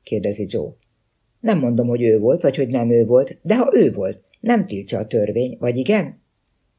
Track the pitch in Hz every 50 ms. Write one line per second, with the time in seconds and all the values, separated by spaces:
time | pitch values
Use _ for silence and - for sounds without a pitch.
0 | _ - 113 107 92 104 101 107 104 98 95 90 76 69 - _ _ _ _ _
1 | _ _ _ _ _ _ _ _ - 226 214 160 131 120 120 117 120 120 120 120
2 | 120 113 110 107 104 120 143 175 - 143 135 147 135 117 127 127 117 117 120 117
3 | 113 107 120 127 139 - - - - 165 214 254 233 - - 254 185 123 92 101
4 | 95 95 104 - _ _ _ _ - 117 120 110 - - 104 98 101 - 120 95
5 | 110 - - 113 104 104 101 117 127 127 120 - 123 123 120 127 131 196 214 208
6 | 175 - - _ _ _ _ _ _ _ _ _ _ _ _